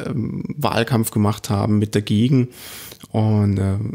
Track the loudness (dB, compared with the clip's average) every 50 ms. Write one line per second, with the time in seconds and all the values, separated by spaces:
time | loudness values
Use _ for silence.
0 | -6 -6 -4 -4 -4 -4 -4 -6 -6 -8 -4 -2 -2 0 0 0 0 2 2 0
1 | 0 0 0 2 2 2 0 -2 -2 -2 0 0 2 2 2 2 2 2 0 -2
2 | 0 2 2 2 4 4 4 2 2 0 -4 -12 -18 -18 -18 -18 -18 -18 -20 -20
3 | -12 -4 -2 0 2 4 4 4 4 2 2 2 0 0 0 -2 -4 -6